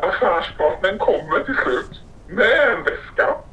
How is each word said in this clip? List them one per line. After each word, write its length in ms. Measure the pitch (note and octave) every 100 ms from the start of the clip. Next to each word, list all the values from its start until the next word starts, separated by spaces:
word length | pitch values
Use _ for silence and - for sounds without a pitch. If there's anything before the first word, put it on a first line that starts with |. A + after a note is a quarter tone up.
| F#3
affärspartnern 880 | - - - - - D3+ - F#3+ G#3+
kommer 460 | - - - -
till 100 | - C4+
slut 260 | - B2 - - - - -
med 400 | F#3+ A3+ D4 C#4
en 100 | F#3+
väska 500 | - - - - - - -